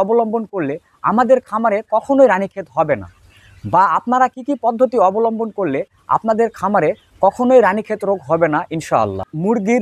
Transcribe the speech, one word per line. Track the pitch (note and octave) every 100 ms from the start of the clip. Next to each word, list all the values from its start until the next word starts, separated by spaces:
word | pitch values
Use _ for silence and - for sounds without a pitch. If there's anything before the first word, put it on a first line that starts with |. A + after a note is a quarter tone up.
অবলম্বন | G3 A#3 A3+ A3+ G#3+
করলে | G3 C#3 D#3 _ _
আমাদের | - G#3 A3 B3+ -
খামারে | G#3+ A3+ G3 -
কখনোই | G#3+ - C4+ B3+
রানীক্ষেত | F#3+ G3 G3 F3 D3+
হবে | D#3 A#2+
না, | F2+ _ _ _ - -
বা | G#2 D#3+ F#3+ E3+
আপনারা | - B3+ B3+
কি | -
কি | B3+ C#4 A3+
পদ্ধতি | A#3 B3+ A#3+ F#3
অবলম্বন | G3 A3+ A3 A3+ G3+
করলে | F3+ C3+ F#3+ _ - C3+
আপনাদের | A3+ G#3+ A#3 -
খামারে | F#3 G3+ D#3 - _ -
কখনোই | F#3+ - B3 B3+
রানীক্ষেত | G3+ G#3 G#3 G#3+ G3
রোগ | G3 C3+
হবে | D#3 E3
না | D3+ - D#3+
ইনশাআল্লাহ। | - C#3+ G#2 F#2+ - D#3
মুরগির | F#3 A#3 G3 A#3+